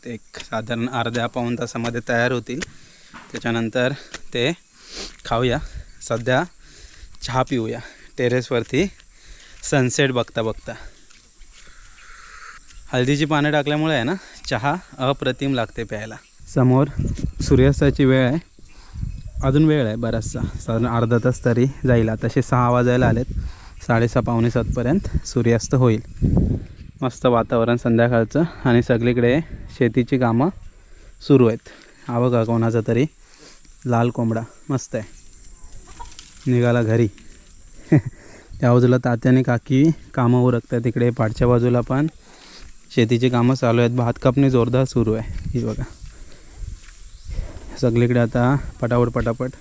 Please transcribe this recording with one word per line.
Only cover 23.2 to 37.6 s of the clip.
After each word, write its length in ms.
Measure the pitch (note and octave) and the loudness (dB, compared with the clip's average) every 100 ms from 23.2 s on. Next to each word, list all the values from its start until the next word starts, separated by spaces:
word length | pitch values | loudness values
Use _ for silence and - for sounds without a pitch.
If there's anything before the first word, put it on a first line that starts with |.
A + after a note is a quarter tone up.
| C3 - - - - - - | -2 -6 -8 -12 -18 -18 -2
साडेसहा 340 | A#2 A#2 C3 | 0 2 0
पावणे 280 | A#2 A#2 A#2 | 0 0 0
सातपर्यंत 800 | A#2+ A2 - A#2+ F3 - - - | 0 -2 -2 0 -2 -2 -6 -4
सूर्यास्त 480 | - A#2 A#2 - C3+ | 0 2 2 2 2
होईल. 260 | B2+ G#2+ - - - - - - - - - - | 4 2 -2 -2 0 2 2 -2 -6 -18 -20 -6
मस्त 240 | C3 - B2+ | -6 0 2
वातावरण 520 | A#2+ A2 B2 A2+ A#2+ | 2 2 0 2 0
संध्याकाळचं 680 | B2 A2+ A#2 A#2+ A2 C#3 E3 - C3+ | 2 2 4 2 0 0 -2 -2 2
आणि 160 | A#2+ | 2
सगळीकडे 560 | A#2+ A#2 A#2 B2 A#2+ C3+ D#3+ - - - | 4 0 2 2 2 2 -2 -12 -16 -2
शेतीची 400 | A#2+ A2 A#2+ C3+ | 0 2 0 0
कामं 320 | B2 A2+ D3+ - - - - - - - - | 2 2 0 -2 -18 -20 -20 -20 -20 -20 4
सुरू 200 | C#3 A#2+ | 6 6
आहेत. 220 | A2+ - - - - - | 4 -8 -20 -20 -20 -6
हा 120 | A#2+ | 0
बघा, 240 | B2 A#2+ | 2 2
कोणाचा 360 | A2+ A#2 A#2 A2+ A2 | 2 2 2 0 0
तरी 180 | A#2 D3+ _ - - - - - - B2+ | 0 0 _ -20 -20 -20 -20 -20 -14 -2
लाल 240 | A#2 A#2+ | 0 0
कोंबडा 320 | A#2+ A#2 A2+ A2+ - - | 0 -2 -2 -6 -16 -6
मस्त 260 | C3+ - A#2+ | -6 -4 -10
आहे, 80 | F2+ - - - - - - - - - - - - - - | -10 -18 -20 -20 -20 -20 -18 -18 -20 -20 -20 -20 -20 -10 0
निघाला 320 | B2 A#2+ A#2+ | 2 2 2
घरी. 240 | A2 A2+ A2+ | 2 2 0
<laughs> 840 | - - - - - | -2 -20 -20 -20 -20